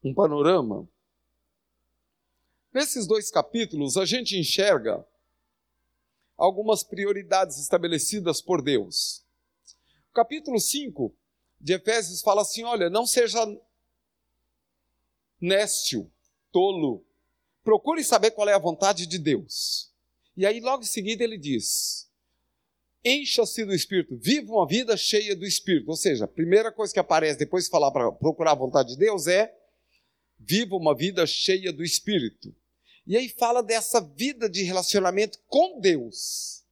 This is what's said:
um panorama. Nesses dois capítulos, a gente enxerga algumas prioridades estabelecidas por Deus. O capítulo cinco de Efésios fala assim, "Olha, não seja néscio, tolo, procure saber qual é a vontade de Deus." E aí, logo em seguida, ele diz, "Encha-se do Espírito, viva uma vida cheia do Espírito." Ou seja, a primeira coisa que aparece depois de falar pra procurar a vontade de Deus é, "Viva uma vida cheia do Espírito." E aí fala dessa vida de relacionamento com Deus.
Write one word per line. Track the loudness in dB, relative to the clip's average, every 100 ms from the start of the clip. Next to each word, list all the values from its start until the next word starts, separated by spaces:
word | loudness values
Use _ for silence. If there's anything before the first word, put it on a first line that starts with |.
um | -4
panorama. | 0 2 2 2 2 0 -6 -10 _ _ _ _ _ _ _ _ _ _ _ _ _ _ _ _ _ _
Nesses | -2 -2 -2 0
dois | 0 2
capítulos, | 0 0 -4 -4 -4 -2 0
a | 0
gente | -2 -2 -2
enxerga | 0 2 4 2 0 -6 -8 _ _ _ _ _ _ _ _ _ _ _ _
algumas | 0 0 2 0 0
prioridades | -2 -4 -2 -2 0 0 0 -4
estabelecidas | -2 0 0 -2 -2 -2 -2 -2
por | -2 -2
Deus. | 2 0 0 -4 -4 -8 _ _ _ _ _ _ _ _ _
O |
capítulo | 0 0 -2 -4 -2
cinco | -2 -4 -6 -6 -8 _ _ _ _ _
de | -4
Efésios | -2 0 -2 -2 -2
fala | 2 2
assim, | 0 -4
"Olha, | -4 -2 0
não | 0 2
seja | 2 2 2 -2 -4 _ _ _ _ _ _ _ _ _ _ _ _ _ _ _ _ _ _
néscio, | 0 0 0 -2 -4 -4 -8 _ _ _ _
tolo, | 2 2 0 -2 -4 _ _ _ _ _ _
procure | 2 2 2 -2
saber | 2 4 4
qual | 2 2
é |
a | 2
vontade | 2 0 0 0 -4
de | -4
Deus." | 0 -2 -2 -8 -6 -6 -8 _ _ _ _
E | -2 0
aí, | 0
logo | -2 -4
em | -4
seguida, | -6 -4 -2
ele | -4 -4
diz, | -4 -4 -2 -4 -4 -8 -12 _ _ _ _ _ _ _ _ _
"Encha-se | 0 0 2 0 0 -2
do | -2
Espírito, | -2 0 -2 -2 -6
viva | 0 0 2
uma | 0 2
vida | 0 0 0
cheia | 2 0 0 -6
do |
Espírito." | -4 -4 0 0 0
Ou | -2
seja, | 0 0
a | -4
primeira | -4 2 4 2
coisa | -4 -4
que | -2
aparece | 2 2 2 -2
depois | -2 -2
de | 2
falar | 2 2
pra | 2 -2
procurar | 0 -2 2 2
a |
vontade | 2 2 2 0
de | 2
Deus | 0 2 2
é, | 2 2 -4 _ _ _ _ _ _ _ _
"Viva | -2 0 0
uma | 0 0 0
vida | 0 0 0
cheia | 0 0 0 -2
do | -6
Espírito." | -4 -4 0 0 -2 _ -20 -20 _ _ _ _
E | -2 -2
aí | -2
fala | -2 2 2
dessa | 2 -2 2 0
vida | 0 -4 -4 -2 -4
de | -2
relacionamento | -2 -2 0 2 2 0 -2 -4 _
com | 2 2 2
Deus. | 2 2 -2 -10 -10 -8 -10 -14 _